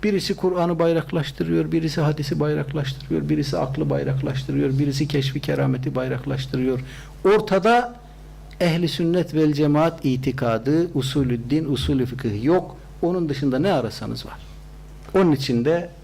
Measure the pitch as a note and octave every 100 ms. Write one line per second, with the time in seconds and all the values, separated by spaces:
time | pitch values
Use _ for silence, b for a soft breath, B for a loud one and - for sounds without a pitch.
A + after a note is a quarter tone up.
0 | G#3 G3 - G3+ F#3 F3+ E3+ E3 E3+ E3
1 | D3 E3+ C#3+ - E3 E3 D#3 E3 D#3+ D3
2 | D3+ D3+ C#3+ D#3+ D3+ D3+ C#3+ D#3 C#3 -
3 | - D#3+ D3 D3+ C#3 - C3+ C#3 D3 C#3
4 | C#3 C3+ D3+ C3+ - C#3 C#3+ C3+ C#3+ C#3
5 | D3 C#3+ C3+ C#3+ - C#3+ C#3 B2+ B2+ C3
6 | C3 B2+ C#3 C3+ - C3 B2+ B2+ B B
7 | B B F#3+ G#3 G#3+ F#3+ G3 A#3+ A#3+ -
8 | - - - - - - F3 E3 E3+ -
9 | E3+ F3+ E3+ D3 D#3 C#3+ D3 D3 E3 E3
10 | C#3+ B2+ C3 B2+ A#2+ A2+ A#2+ D#3 E3+ D3
11 | B2+ D3+ C3 A#2+ A#2 D3+ D3 B2+ - C#3
12 | B2+ B2+ A#2 G#2 B2+ F3+ F3+ - B -
13 | E3+ F3+ E3 C3+ C#3+ B2+ F#3 E3 A#2 -
14 | A2+ A#2 - - - - - - - -
15 | - F#3 F#3 C3+ - A#2+ B2+ E3+ F3 -